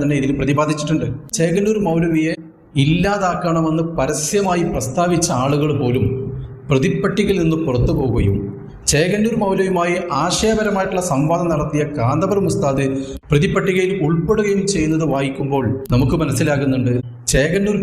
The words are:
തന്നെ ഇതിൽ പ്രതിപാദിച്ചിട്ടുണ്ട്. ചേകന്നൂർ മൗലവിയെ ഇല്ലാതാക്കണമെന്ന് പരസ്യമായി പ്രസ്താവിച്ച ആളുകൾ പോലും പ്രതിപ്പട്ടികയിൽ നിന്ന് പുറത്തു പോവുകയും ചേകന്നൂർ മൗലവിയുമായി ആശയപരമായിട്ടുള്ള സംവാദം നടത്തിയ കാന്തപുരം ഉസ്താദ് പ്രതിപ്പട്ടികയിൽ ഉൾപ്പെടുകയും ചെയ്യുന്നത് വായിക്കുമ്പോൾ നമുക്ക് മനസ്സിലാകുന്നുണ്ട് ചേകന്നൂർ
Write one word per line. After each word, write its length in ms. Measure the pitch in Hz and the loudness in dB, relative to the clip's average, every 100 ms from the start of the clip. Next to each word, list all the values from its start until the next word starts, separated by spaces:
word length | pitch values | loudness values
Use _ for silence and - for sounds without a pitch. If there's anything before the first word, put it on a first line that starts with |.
തന്നെ 140 | 143 143 | 0 0
ഇതിൽ 120 | 135 131 | 0 0
പ്രതിപാദിച്ചിട്ടുണ്ട്. 680 | - 147 151 147 160 156 117 - - - | 0 0 0 -2 -2 -2 -2 -6 -8 -2
ചേകന്നൂർ 400 | 170 185 214 214 175 | 0 2 2 2 2
മൗലവിയെ 480 | 165 170 160 160 180 - - - 143 | 2 2 2 0 -4 -10 -20 -4 0
ഇല്ലാതാക്കണമെന്ന് 1000 | 143 175 196 202 180 165 170 165 160 160 165 - | 2 2 0 0 0 -2 0 0 2 0 -2 -2
പരസ്യമായി 680 | 160 147 - 202 190 175 170 | -2 -2 -2 0 0 0 0
പ്രസ്താവിച്ച 540 | 135 117 180 175 170 - 127 | -2 -4 0 2 2 2 0
ആളുകൾ 280 | 135 147 151 123 | 2 2 2 0
പോലും 240 | 123 123 - - - - - - - | 0 0 0 -2 -6 -8 -10 -12 0
പ്രതിപ്പട്ടികയിൽ 720 | 135 131 - 139 - 202 185 | 2 2 0 -2 0 0 2
നിന്ന് 140 | 160 156 - | 2 0 0
പുറത്തു 280 | 120 131 147 | 0 0 0
പോവുകയും 380 | 131 107 98 95 - - - - - | 0 2 0 0 -4 -12 -16 -8 0
ചേകന്നൂർ 440 | 147 180 208 220 - | 2 2 2 0 0
മൗലവിയുമായി 520 | 196 190 190 175 175 175 - 139 | 0 0 0 0 0 0 -2 -2
ആശയപരമായിട്ടുള്ള 800 | 170 170 214 220 214 196 190 190 180 | 0 0 0 2 0 0 0 -2 0
സംവാദം 360 | - 151 170 175 | 0 2 2 0
നടത്തിയ 300 | 151 151 147 147 131 | 0 0 -2 -2 0
കാന്തപുരം 500 | 117 151 185 202 175 | 0 2 2 0 0
ഉസ്താദ് 360 | - 147 135 135 135 - - - | 0 0 0 0 -2 -6 -10 0
പ്രതിപ്പട്ടികയിൽ 640 | 147 139 185 180 185 185 196 147 | 2 2 0 0 0 0 0 0
ഉൾപ്പെടുകയും 560 | 165 - 220 202 196 - | 0 0 0 2 0 0
ചെയ്യുന്നത് 320 | 165 156 160 156 | 0 0 0 0
വായിക്കുമ്പോൾ 520 | 135 139 - 139 139 113 101 - | 0 -2 -4 -2 0 0 -4 0
നമുക്ക് 240 | 123 143 165 | 2 2 2
മനസ്സിലാകുന്നുണ്ട് 720 | 147 117 151 139 139 127 120 120 - - - | 0 0 0 2 0 0 0 -2 -4 -10 0
ചേകന്നൂർ 460 | 127 156 190 202 202 | 2 2 2 0 0